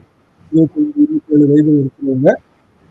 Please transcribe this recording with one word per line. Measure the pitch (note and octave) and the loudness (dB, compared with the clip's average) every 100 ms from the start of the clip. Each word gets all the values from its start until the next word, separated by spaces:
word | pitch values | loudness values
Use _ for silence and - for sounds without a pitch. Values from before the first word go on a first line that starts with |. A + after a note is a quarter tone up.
| - _ _ _ _ | -6 _ _ _ _
இருபத்தஞ்சு, | D#4+ D#4 D4+ D4+ D4 | 0 0 -2 -4 -2
இருபத்தேழு | D4+ D#4 - D3 C#3+ | -2 -2 -2 0 2
வயது | D3 D3+ D3+ | 2 2 0
இருக்கிறவங்க | C3+ - C#3 C3 D#3 B3 _ _ _ _ _ | -2 -6 -6 -2 0 -2 _ _ _ _ _